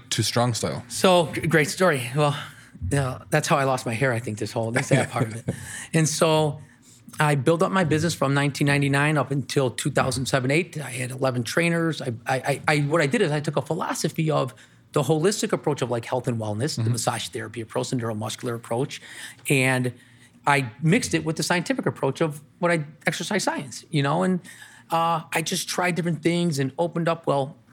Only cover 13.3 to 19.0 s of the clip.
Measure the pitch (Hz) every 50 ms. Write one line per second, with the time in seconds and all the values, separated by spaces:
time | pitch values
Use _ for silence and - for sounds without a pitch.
13.3 | 147 151 147 160 147 147 - - 160 185 - - 269 - - 160 - - 160 156
14.3 | 143 143 139 131 - - - - _ - _ _ - 147 143 127 160 156 156 202
15.3 | 214 - 247 202 - 147 - 160 143 - 139 117 120 117 113 - 131 127 - 131
16.3 | 120 113 110 107 104 104 127 160 - - 113 113 120 117 - 117 117 117 - -
17.3 | - 110 110 107 - 117 110 - - 127 127 - 139 123 113 117 110 107 110 107
18.3 | - - - 123 117 117 - - 117 120 139 143 - -